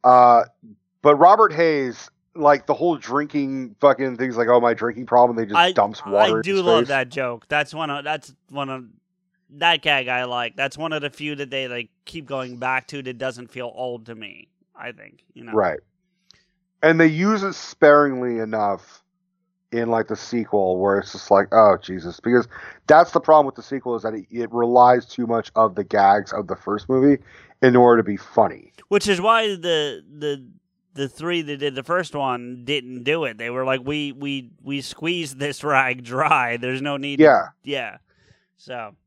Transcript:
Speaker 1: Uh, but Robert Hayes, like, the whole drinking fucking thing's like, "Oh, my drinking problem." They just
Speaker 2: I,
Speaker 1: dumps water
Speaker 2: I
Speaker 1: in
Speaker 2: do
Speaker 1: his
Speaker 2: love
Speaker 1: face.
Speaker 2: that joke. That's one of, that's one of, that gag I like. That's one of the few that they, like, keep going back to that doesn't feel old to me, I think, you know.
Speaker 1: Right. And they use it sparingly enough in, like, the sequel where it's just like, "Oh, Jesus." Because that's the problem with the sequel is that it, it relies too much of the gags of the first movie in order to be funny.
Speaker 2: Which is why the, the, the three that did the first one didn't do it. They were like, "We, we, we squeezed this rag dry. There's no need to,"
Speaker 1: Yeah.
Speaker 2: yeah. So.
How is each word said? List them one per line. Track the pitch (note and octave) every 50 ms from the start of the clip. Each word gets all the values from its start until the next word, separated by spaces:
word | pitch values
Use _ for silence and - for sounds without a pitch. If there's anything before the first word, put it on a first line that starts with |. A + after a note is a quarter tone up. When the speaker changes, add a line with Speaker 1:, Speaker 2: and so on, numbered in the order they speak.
| -
Speaker 1:
Uh, | B2 B2+ B2 B2 B2 A#2+ A#2 - - _ _ _ - - _ _ _ _ _
but | - D3 D3 C#3
Robert | D#3+ F3 G3+ G#3+ A3 G3
Hayes, | D#3 D3+ E3+ E3 D#3 C#3+ C3+ B2+ A#2 - - - _ _ _ _ _
like, | E3+ D3+ D3 D3 C#3 - -
the | D3
whole | - D#3 F3 E3
drinking | C#3+ - - B2+ C#3+ D3 C#3+ - D3 C#3 C3+ C3+ C3+ C3 A#2+ G#2 _
fucking | - C#3+ C3+ B2 C3+ C3+ B2
thing's | A2+ C3 C3 A#2+ A2+
like, | A#2+ A2+
"Oh, | B2 B2
my | A#2 A#2 A#2
drinking | A2+ - A#2 A2+ A2 B2+ A2+
problem." | A#2+ B2 B2 B2 A#2+
They | A2+ A2+
just | G2+ G#2+ -
Speaker 2:
I, | - F3+ F#3
Speaker 1:
dumps | B2 G#2 G#2 A2 - -
water | - G3 G2+ G#2+ - A3
Speaker 2:
I | A2
Speaker 1:
in |
Speaker 2:
do | A2+ F3+ G3
Speaker 1:
his | F#3+ F3+
Speaker 2:
love | E3+ D3+ - A#2+
Speaker 1:
face. | C3+
Speaker 2:
that | C#3+ C3+ C3 B2+
joke. | - C#3 C3 B2 A#2+ A2+ _ _
That's | D3 D3 D3 D3 -
one | D#3 D#3+ D3+
of, | C#3+ C#3+ C#3+
that's | D3 D3+ D3+ _ - C3 _ _ _
one | C3+ C#3+ C#3 C3+
of, | C3+ C3 B2 A2 _ _ _ _ _ _ _ _ _ _ _ _
that | _ C#3+ E3+ E3+ E3+ D#3
gag | - D#3+ D3 C#3 B2+ B2
I | B2+ B2 B2+
like. | B2 B2 B2 A#2+ A#2 _ -
That's | C#3 C#3 - C#3+
one | D#3 D#3+
of | D#3 D3+
the | C#3+ C#3+
few | _ - D3 D3+ D3
that | C#3 C#3+ B2+
they, | C3 C3+ C3+ B2+
like, | B2 A#2+ A#2+ A2 _ _ _
keep | - - E3 D3
going | C3 C#3 C3+ B2+ B2+ B2 A#2+
back | B2 B2+ C3 C3 B2+ -
to | D3 C#3+ C3+
that | B2+ B2+ A#2
doesn't | C3 C3 A#2+ A#2 B2 A2+
feel | _ B2+ B2 A#2+ -
old | - B2+ B2+ A#2+ A#2 A2+ A2+
to | A#2
me, | A2 A2 G2+ F#2+ - _ _ _ _ _ _ _
I | - - A#2+
think, | A#2 A2 G#2+ G2+ _ _ _ _ _
you | B2+ A#2+
know. | A#2 A2
Speaker 1:
Right. | A2 G2 F2 D#2 - _ _ _ _ _ _ _ _ _ _ _ _ _ _ _ _ _ _ _ _ -
And | D#3 E3 E3
they | E3 D#3+
use | D#3 D#3 F3+ G3+ A3 G#3 F#3+
it | G3 D#3+
sparingly | - - - - _ - D3 D3 D3 D3 C#3+ C3+ B2+ B2 B2 A#2 A2+
enough | A2 A2 A2 A2 G#2 G2+ G2 F2+ _ _ _ _ _ _ _ _ _ _ _ _ _ _ _ _ _ _
in, | - A#2 A#2 A#2
like, | A#2 A2+ A2 -
the | A2+ -
sequel | - - - A#2+ A2 - - G#2 G2 F#2 F#2 F2+
where | F#2+ G2+ G2 G2+
it's | G2 - -
just | G2+ - -
like, | G#2 G2 G2 F#2+ -
"Oh, | A2 A2 G#2 F#2+ F2
Jesus." | - - F#2 F#2 E2+ F2 E2+ -
Because | _ A#2 A#2+ B2 A2+ A#2 - - - - - _ _ -
that's | D3+ D#3 F3 D#3+
the | - E3
problem | - - D#3 D#3 D3
with | C3+ -
the | - A2+
sequel | - C#3 C3+ - B2 A#2+
is | A2+ G2+
that | A2 A2
it, | A2 G2 _
it | A#2 A#2 A#2 A2+
relies | A#2 A#2+ A#2+ A#2 A#2+ B2 B2 B2 B2+ B2 A#2+
too | _ - - A#2+ A2+
much | A#2 A#2 A2 - _
of | A2 A2+ G#2+ F#2
the | G#2 G2+
gags | - - G#2 G2 G2 G2+ G#2+ G#2 - G2+
of | G#2+ G#2 F2
the | F#2+ -
first | _ - G2+ G#2 - -
movie | C3 C3 C3 C#3+ C#3+ C3 _ _ _ - _ _ _ _
in | - B2+ B2 B2+
order | B2 A#2+ A#2+ A#2 A2
to |
be | F#2+ G#2 F#2+
funny. | - - - - A2 F#2 - - - _ _ _ _ _
Speaker 2:
Which | G3+ G3+ - G#3
is | G3 F3
why | F3+ A3 A3+ A3+ A3+ G#3+ G3
the, | F3+ E3 F3 E3+ D#3 D3 D3 B2 D#2+ D2 _ C#3 D3+
the, | D3 D3 C#3+ C#3 C3 A#2+ _ _ _ _ _ _ _ _ _
the | C#3+ C#3 C3
three | _ - D3+ E3+ F3 E3+ D#3+
that | C#3+ D3 C#3
did | C#3 D3 C3+
the | C3 C3
first | - E3+ F3+ F3 D3 -
one | D3 C#3 C3+ B2 A#2+ A#2+ B2 B2 B2 A#2+
didn't | A#2+ D3 C#3+ B2 B2 B2+ B2 A#2+
do | C3+ D3+ E3 D#3
it. | B2+ A2 G#2+
They | A#2 A#2+
were | A#2+ B2+ C3
like, | C3 C3 C3+
"We, | B2 C3+ D3 D3+ D3 C#3+
we, | C3 C3+ C#3+ C#3+ C#3 C#3 B2+ A#2 _ _
we | _ C3+ C#3 C#3+
squeezed | C3 - - - D#3 E3 F3+ F3 E3 C#3+ C3+ C3
this | C#3+ C#3+ C#3 - -
rag | D3+ C#3+ C3+ C3+ B2+ B2+ B2+ B2
dry. | A#2 B2 C3 D#3 D3 D#3 C#3+ B2+ A#2+ A#2+ A#2+
There's | A#2+ B2+ B2+ C3
no | C3+ D3 C#3+ C#3
need | C3+ C#3+ C#3+ C3+
to," | D#3
Speaker 1:
Yeah. | D3+ C3 G2+ - - _ _ _
Speaker 2:
yeah. | C#3 C#3+ C3+ B2 G#2+ F#2+ - _ _ _ _ _ _ _ _ _ _ _ _
So. | _ - C3 A#2+ A2+ G#2 _ _ _